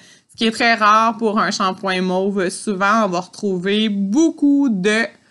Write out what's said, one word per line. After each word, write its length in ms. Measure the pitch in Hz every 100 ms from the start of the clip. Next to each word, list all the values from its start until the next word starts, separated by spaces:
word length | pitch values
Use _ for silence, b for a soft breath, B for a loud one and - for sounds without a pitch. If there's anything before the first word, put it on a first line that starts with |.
| B B B
Ce 60 | -
qui 100 | 226
est 40 |
très 240 | 226 240
rare 420 | 226 214 214 226 220
pour 220 | 226 208
un 140 | 180
shampoing 480 | 214 190 190 196 185
mauve. 460 | 185 185 196 196 185
Souvent, 560 | - - 190 196 226
on 40 | 208
va 120 | 175
retrouver 680 | 175 - 208 185 185 208 220
beaucoup 800 | 202 196 240 330 320 285 285 277
de 360 | 196 196 220 - - b